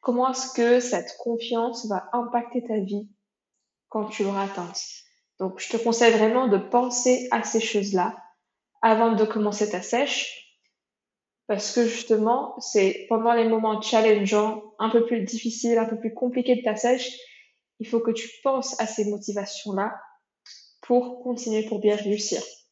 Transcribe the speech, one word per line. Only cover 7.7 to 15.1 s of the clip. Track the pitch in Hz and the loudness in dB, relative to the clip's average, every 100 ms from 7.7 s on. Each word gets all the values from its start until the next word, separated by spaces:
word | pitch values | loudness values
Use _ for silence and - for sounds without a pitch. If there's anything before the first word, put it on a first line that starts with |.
| 208 202 190 180 - - _ _ _ _ _ | -2 0 0 0 -4 -18 _ _ _ _ _
avant | 226 220 233 | 2 4 4
de | 214 214 | 4 2
commencer | 226 208 202 214 | 2 -2 0 -2
ta | 175 | -4
sèche, | 196 240 285 - - - - _ _ _ _ _ _ _ _ _ _ | -2 0 0 -2 -4 -10 -20 _ _ _ _ _ _ _ _ _ _
parce | 202 - | -4 -2
que | - 226 | 0 0
justement, | - - 214 220 254 294 - | 0 0 2 4 0 -2 -10
c'est | - 214 190 - - | -2 2 2 2 -2
pendant | 226 226 | 0 4
les | 233 226 | 4 4
moments | 220 220 214 | 2 2 -2
challengeants, | - 226 220 208 196 208 214 220 - _ | 2 4 6 4 4 2 2 -2 -10 _
un | 220 | 2
peu | 233 | 2
plus | 233 | 2